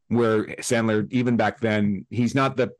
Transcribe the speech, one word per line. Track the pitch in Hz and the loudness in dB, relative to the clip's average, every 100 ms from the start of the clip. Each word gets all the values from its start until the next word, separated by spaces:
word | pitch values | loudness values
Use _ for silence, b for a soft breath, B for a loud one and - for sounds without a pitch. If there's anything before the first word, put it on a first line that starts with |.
| _ | _
where | 113 117 110 - - | 0 2 2 -2 -8
Sandler, | - 117 113 107 107 | -2 0 2 0 0
even | 127 123 120 | 0 0 2
back | 107 - | 0 0
then, | 113 107 104 98 - | -2 0 0 -2 -6
he's | 104 120 | -2 0
not | 127 135 131 | 0 0 0
the, | 113 - | -4 -4